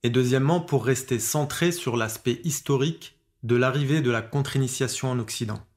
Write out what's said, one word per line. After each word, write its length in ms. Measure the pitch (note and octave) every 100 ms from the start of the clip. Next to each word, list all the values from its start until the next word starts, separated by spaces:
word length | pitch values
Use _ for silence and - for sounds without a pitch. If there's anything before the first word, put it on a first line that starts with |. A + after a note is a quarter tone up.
et 60 | B2
deuxièmement 500 | B2 B2 C3 C3+ F3
pour 240 | E3+ C#3
rester 340 | A#2 B2+ - A#2+
centré 540 | - D#3 C#3+ - E3+
sur 240 | F3 - A#2+
l'aspect 440 | A2 A2 - A#2+
historique 720 | E3+ C#3 - C#3 D3 E3 - _ _ _
de 140 | A2+ A#2+
l'arrivée 460 | B2+ C3+ C#3 D#3
de 80 | B2+
la 100 | A#2
contre-initiation 920 | A2 C#3+ C#3 C3+ C3 - C3 - C3
en 80 | B2
Occident. 480 | A2 - A2+ G#2 -